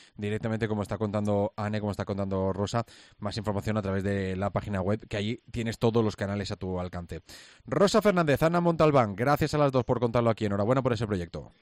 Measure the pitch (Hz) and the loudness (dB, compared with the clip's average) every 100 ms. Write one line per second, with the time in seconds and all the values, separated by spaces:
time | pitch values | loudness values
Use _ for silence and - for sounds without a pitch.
0 | - - 104 104 113 110 110 107 98 107 | -20 -8 -4 -4 -2 -2 0 -2 -2 -2
1 | 107 104 104 101 101 - 104 107 104 98 | -2 0 0 2 0 -2 -4 -2 -2 -4
2 | 95 98 98 95 95 92 101 117 113 - | -4 -4 -2 0 0 -2 -2 -2 -4 -12
3 | - _ 104 104 101 101 104 107 98 98 | -20 _ -8 -6 -4 -4 -2 -2 -2 -2
4 | 98 98 95 92 101 107 104 101 92 110 | -2 -2 -2 -2 -2 -4 -4 -4 -2 -2
5 | - 107 104 120 - 120 113 107 117 113 | -4 -4 -4 -6 -8 -6 -6 0 2 2
6 | 107 - 98 101 95 104 92 90 90 87 | 0 -2 -4 -4 -6 -6 -6 -6 -6 -8
7 | 87 82 - - - - - 131 196 220 | -10 -14 -14 -20 -20 -20 -6 2 4 6
8 | 208 185 160 131 165 175 170 165 156 139 | 4 4 4 4 4 4 2 4 6 6
9 | 110 95 123 147 156 151 143 127 117 120 | 4 2 0 2 2 2 2 2 2 0
10 | 117 120 117 110 107 101 101 131 127 110 | 2 2 2 2 0 0 2 2 2 0
11 | 110 101 85 78 64 _ | -2 -4 -4 -10 -14 _